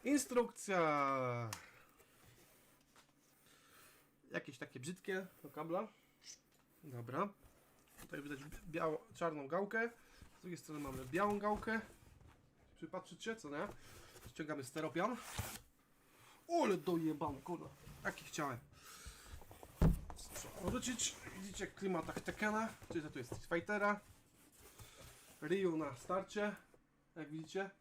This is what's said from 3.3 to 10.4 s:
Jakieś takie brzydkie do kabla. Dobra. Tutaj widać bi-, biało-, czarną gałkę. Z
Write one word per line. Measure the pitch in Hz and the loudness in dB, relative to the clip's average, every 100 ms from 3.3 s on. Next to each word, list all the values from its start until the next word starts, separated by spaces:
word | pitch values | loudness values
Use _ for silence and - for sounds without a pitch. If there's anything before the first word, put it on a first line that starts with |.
| _ - - - - - - - _ - | _ -20 -20 -20 -20 -20 -20 -20 _ -6
Jakieś | 165 156 123 | -6 -4 -12
takie | - 135 | -10 -8
brzydkie | 135 185 - 190 185 - | -8 -6 -2 -2 -4 -12
do | 143 | -10
kabla. | 151 160 180 214 - _ _ - - _ _ _ - | -6 0 0 -2 -10 _ _ -18 -18 _ _ _ -18
Dobra. | 156 120 117 151 202 - - - - - - - | -10 -8 -4 -2 -2 -4 -20 -20 -20 -20 -20 -18
Tutaj | - 147 | -10 -8
widać | 143 139 | -6 -10
bi-, | 147 - 175 | -10 -12 -6
biało-, | 156 160 156 - | 0 2 0 -6
czarną | - 170 151 139 | 0 0 0 -2
gałkę. | 170 196 226 233 - - - - | 0 2 2 0 -2 -20 -20 -20
Z | - | -14